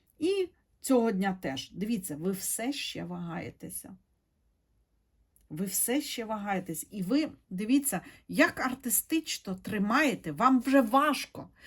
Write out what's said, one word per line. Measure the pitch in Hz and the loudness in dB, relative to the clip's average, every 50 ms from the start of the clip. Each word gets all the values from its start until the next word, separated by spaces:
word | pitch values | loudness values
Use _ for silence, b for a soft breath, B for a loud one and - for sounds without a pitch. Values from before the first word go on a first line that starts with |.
| _ _ _ _ | _ _ _ _
і | 302 359 392 392 370 339 - _ _ _ _ _ | 0 0 2 0 0 -4 -6 _ _ _ _ _
цього | - - 269 240 226 226 | 0 2 4 4 4 4
дня | 208 185 196 196 190 185 - | 2 0 0 0 -2 -2 -4
теж. | 147 135 135 - - - | -6 -6 -6 -8 -10 -8
Дивіться, | 165 196 214 240 196 185 - 147 | -8 -4 -4 -4 -4 -4 -6 -8
ви | 147 160 190 196 | -4 -4 -4 -4
все | 190 - - - - 226 262 285 | -4 -4 -6 -4 -4 -4 -4 -4
ще | 277 - - - - 170 | -4 -6 -8 -8 -8 -8
вагаєтеся. | 170 180 175 175 170 165 170 - - - - - 160 185 - - - 190 - _ _ _ _ _ _ _ _ _ _ _ _ _ _ _ _ _ _ _ _ _ _ _ _ _ _ _ _ _ _ | -8 -8 -8 -8 -8 -8 -8 -8 -10 -12 -12 -14 -12 -12 -12 -14 -14 -18 -20 _ _ _ _ _ _ _ _ _ _ _ _ _ _ _ _ _ _ _ _ _ _ _ _ _ _ _ _ _ _
Ви | 156 156 196 | -6 -6 -6
все | 185 - - - - 247 294 | -4 -2 -2 0 0 0 0
ще | 285 - - - 220 | -2 -2 -6 -8 -6
вагаєтесь. | 214 220 208 202 208 196 185 - - 165 - - - | -6 -6 -4 -2 -2 -2 -2 -2 -4 -8 -8 -8 -10
І | - 208 180 | -8 -6 -2
ви, | 180 247 294 320 - - - _ _ | 0 2 0 0 -2 -6 -12 _ _
дивіться, | 190 180 208 214 262 285 277 - 202 170 B B B B B - | -6 -6 0 4 4 4 4 2 -2 -4 B B B B B -6
як | 175 190 311 349 - - | 2 4 4 4 4 0
артистично | 311 - 262 - - 240 - - - - 311 330 320 - - - - 196 185 | -2 -2 -2 -4 -4 -2 -2 -2 0 0 -2 -2 -2 -2 -8 -8 -6 -8 -8
тримаєте, | 185 - - - - 196 202 226 277 311 269 196 - - 170 147 | -8 -6 -4 -2 0 0 2 4 4 4 4 2 0 -4 -8 -2
вам | 147 226 262 269 254 | 2 4 4 6 4
вже | 233 277 262 277 | 4 6 6 6
важко. | 254 214 240 269 294 302 269 - - - _ - - - B B B | 6 6 6 4 6 4 2 0 -4 -8 _ -14 -14 -14 B B B